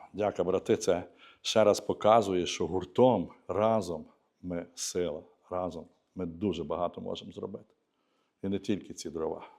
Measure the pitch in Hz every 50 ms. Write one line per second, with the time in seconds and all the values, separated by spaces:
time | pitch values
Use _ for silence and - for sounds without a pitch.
0 | - - - 92 104 98 - - 87 90 92 92 - - 110 - - 98 87 87
1 | 90 - - - - - - _ - - - 113 107 104 98 - - - 90 -
2 | - 104 110 117 101 98 92 90 85 78 - - 90 80 92 92 87 - - -
3 | 123 127 117 92 80 - - - _ - 90 98 107 110 113 110 92 87 82 78
4 | 78 - _ _ _ _ _ _ - 90 87 87 - - _ - - - - 90
5 | 87 80 73 80 80 - _ _ _ _ 90 90 92 90 82 80 80 - _ _
6 | _ _ _ 92 90 82 80 82 104 98 80 85 78 73 80 85 87 87 - 98
7 | 92 98 90 - - 95 - 101 98 95 101 - - _ _ _ _ _ _ _
8 | _ _ _ _ _ _ _ _ - 98 101 95 - - 101 87 - - - -
9 | - 82 76 80 78 80 82 85 - - -